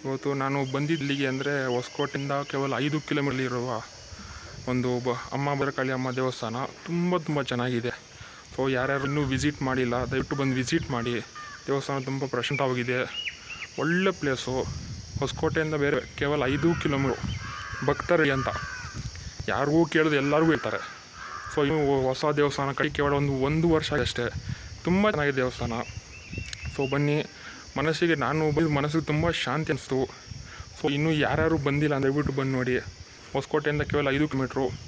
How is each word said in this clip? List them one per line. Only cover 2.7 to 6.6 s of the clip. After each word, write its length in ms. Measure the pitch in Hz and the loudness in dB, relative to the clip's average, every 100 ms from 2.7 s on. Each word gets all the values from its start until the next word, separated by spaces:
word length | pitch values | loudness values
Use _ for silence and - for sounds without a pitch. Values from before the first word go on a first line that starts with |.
| 120 147 | 0 0
ಐದು 120 | 151 - | -2 0
ಕಿಲೋಮೀಟರ್ 380 | 147 143 131 127 | 0 0 0 0
ಇರುವ 220 | 123 127 113 - - - - - - - - - | -2 -2 -4 -6 -16 -16 -16 -14 -14 -14 -10 -2
ಒಂದು 180 | 127 123 123 127 | 0 2 0 0
ಬ-, 100 | 120 - 131 | -2 -4 -2
ಅಮ್ಮ 180 | 143 143 | 0 0
ಭದ್ರಕಾಳಿ 340 | 139 139 131 131 | 0 0 -2 0
ಅಮ್ಮ 140 | 127 127 | -2 0
ದೇವಸ್ಥಾನ 460 | 131 - 113 117 | -2 -2 -6 -4